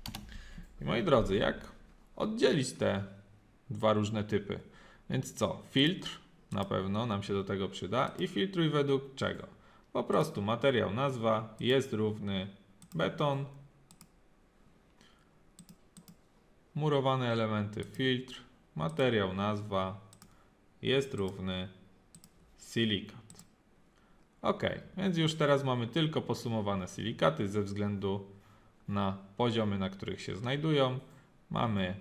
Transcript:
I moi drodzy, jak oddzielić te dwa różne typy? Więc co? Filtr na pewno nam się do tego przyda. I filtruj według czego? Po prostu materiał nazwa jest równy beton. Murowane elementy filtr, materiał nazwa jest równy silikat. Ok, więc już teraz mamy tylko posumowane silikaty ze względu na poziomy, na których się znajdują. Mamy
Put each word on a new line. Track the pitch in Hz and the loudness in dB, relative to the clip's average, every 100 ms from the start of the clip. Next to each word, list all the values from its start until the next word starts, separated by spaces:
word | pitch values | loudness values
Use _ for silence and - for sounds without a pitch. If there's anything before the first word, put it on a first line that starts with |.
| - - - - - - - - | -12 -12 -12 -14 -14 -14 -16 -8
I | 139 | -2
moi | 214 | 0
drodzy, | 202 131 95 98 | 4 4 6 4
jak | - - - - - - - - | 2 0 -8 -18 -20 -20 -18 -6
oddzielić | 214 220 320 175 123 | -4 2 4 4 0
te | - 101 98 101 - - - - - - | 0 0 0 -4 -10 -20 -20 -20 -20 -12
dwa | 104 107 | 0 2
różne | 107 104 110 | 4 2 -2
typy? | 104 101 - - - - - - - | 0 -2 -2 -6 -10 -20 -20 -18 -6
Więc | 131 - | -4 -4
co? | - 101 - - | -2 -2 -2 -2
Filtr | 135 147 180 - - - - - | 4 4 2 -6 -12 -16 -20 -8
na | 101 98 | -4 -2
pewno | 101 95 101 120 | -2 0 0 0
nam | 101 | -2
się | 101 | -2
do | 98 | -2
tego | 95 101 95 | 0 -2 -2
przyda. | - 92 117 143 - | -4 -4 0 -2 -2
I | 180 | -4
filtruj | 202 196 185 160 | 0 0 2 2
według | 147 135 135 139 - | 4 4 2 0 -4
czego? | 101 92 - - - - - | -4 -2 -8 -18 -20 -20 -6
Po | 262 | -4
prostu | 233 196 156 110 | 2 2 2 0
materiał | 101 117 139 120 95 | 0 2 4 4 2
nazwa | 107 139 127 113 110 110 - | 2 0 0 2 2 0 -4
jest | 113 131 127 | 2 2 2
równy | 107 107 107 101 98 95 - - - - 165 | 0 0 -2 -4 -4 -4 -10 -20 -20 -10 -2
beton. | 190 - 147 139 139 - - - - - - _ _ _ _ _ - - _ _ - _ _ _ _ - - - - - - - _ _ _ _ _ 151 | -2 0 0 0 -4 -10 -20 -20 -20 -20 -20 _ _ _ _ _ -20 -20 _ _ -20 _ _ _ _ -20 -20 -20 -20 -20 -20 -20 _ _ _ _ _ -2
Murowane | 151 139 131 131 123 | 2 4 4 2 2
elementy | 113 110 107 104 104 | 2 2 0 -2 -4
filtr, | 101 - 131 123 127 - - - _ - | -8 -2 2 0 -2 -14 -18 -20 _ -6
materiał | 160 160 131 113 98 | -4 2 2 4 2
nazwa | 95 104 104 104 98 95 95 - - - - - _ _ _ | 0 0 -2 -2 0 0 -4 -14 -20 -20 -20 -20 _ _ _
jest | 113 135 135 | 0 0 0
równy | 107 95 101 92 92 98 - - - _ - - _ - - | -2 -4 -4 -4 -4 -6 -12 -20 -20 _ -20 -20 _ -20 -20
silikat. | - - 113 101 - - - - - _ _ _ _ _ _ - _ _ | -6 0 2 2 -2 -14 -20 -20 -20 _ _ _ _ _ _ -20 _ _
Ok, | - - - - - - | -2 0 -2 -4 -8 -4
więc | 196 165 | 0 2
już | 156 156 | 2 2
teraz | 147 139 | 4 4
mamy | 135 123 117 | 4 0 0
tylko | 165 156 135 | 0 0 0
posumowane | - 117 120 113 101 98 90 | -2 -4 -2 -2 0 -2 -4
silikaty | - 101 - 160 156 101 | -6 -6 2 2 2 0
ze | 104 | 0
względu | 98 101 104 101 98 98 - - - - - - - | -2 -2 -2 -2 -2 -4 -6 -16 -20 -20 -20 -16 -4
na | 101 98 95 - - | 0 0 -2 -8 -2
poziomy, | 120 113 107 98 | 0 2 0 0
na | 95 | -2
których | 95 - 92 | -4 -8 -8
się | - 92 | -8 -6
znajdują. | 120 139 160 151 131 127 - - - - - | -4 -2 2 4 4 2 -8 -18 -20 -20 -6
Mamy | 107 117 101 92 92 | -2 0 2 0 -2